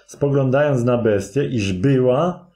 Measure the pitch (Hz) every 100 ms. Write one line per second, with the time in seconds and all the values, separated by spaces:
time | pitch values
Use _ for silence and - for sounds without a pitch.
0 | - - 143 139 135 135 147 131 120 120
1 | 110 101 95 139 143 120 98 92 135 131
2 | 127 127 175 175 -